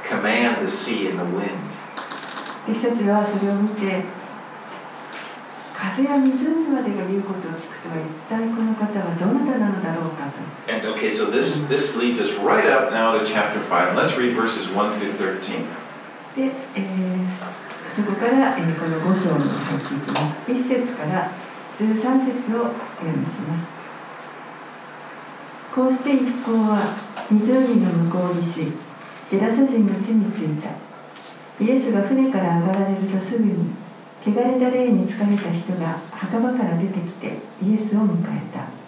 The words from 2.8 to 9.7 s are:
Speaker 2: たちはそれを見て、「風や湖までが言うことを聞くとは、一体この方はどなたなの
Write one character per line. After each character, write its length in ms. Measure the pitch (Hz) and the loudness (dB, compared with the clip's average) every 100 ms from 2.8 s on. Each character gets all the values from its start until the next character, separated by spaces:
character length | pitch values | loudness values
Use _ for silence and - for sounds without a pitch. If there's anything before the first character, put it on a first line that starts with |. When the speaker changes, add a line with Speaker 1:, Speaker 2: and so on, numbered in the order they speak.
| 233 | 0
Speaker 2:
た 80 | 226 | 2
ち 60 | |
は 240 | 202 208 208 | 4 4 2
そ 180 | 202 202 | 2 2
れ 60 | |
を 40 | 202 | 2
見 140 | 214 | 0
て、 340 | 208 196 185 185 - - - - - - - - - - - - - - - - - | 0 -2 -2 -4 -10 -14 -14 -14 -16 -14 -14 -14 -16 -14 -14 -12 -14 -14 -16 -14 -6
「風 260 | 190 190 | -4 2
や 140 | 277 277 | 4 6
湖 500 | 262 254 302 330 302 | 4 4 2 2 2
ま 120 | 262 | 2
で 140 | 208 202 | 2 0
が 100 | 180 | 0
言 140 | 196 | 0
う 20 | |
こ 120 | 196 | 0
と 140 | 185 165 | -4 -6
を 40 | |
聞 180 | 160 - | -8 -10
く 80 | - | -12
と 100 | 170 | -8
は、 60 | 165 | -6
一 80 | 156 - - | -6 -10 -4
体 220 | 226 226 226 | -2 0 0
こ 80 | |
の 100 | 220 | 0
方 120 | 214 208 208 | 0 0 0
は 140 | 175 170 | -2 0
ど 60 | 185 | 2
な 260 | 277 294 | 2 2
た 60 | 233 | 2
な 100 | |
の 140 | 202 | 2